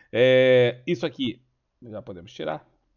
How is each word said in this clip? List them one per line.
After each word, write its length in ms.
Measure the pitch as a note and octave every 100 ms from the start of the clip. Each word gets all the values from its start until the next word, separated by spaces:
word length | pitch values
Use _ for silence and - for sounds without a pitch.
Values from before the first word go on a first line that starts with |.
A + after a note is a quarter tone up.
| _
É, 680 | A2 C3 B2+ C3 B2+ A#2+ B2
isso 220 | F3 F3 D#3
aqui, 340 | C3 B2 - _ _ _ _
já 220 | A#2+ G#2
podemos 300 | - F2 F#2
tirar, 340 | - D#3 D3+ - _ _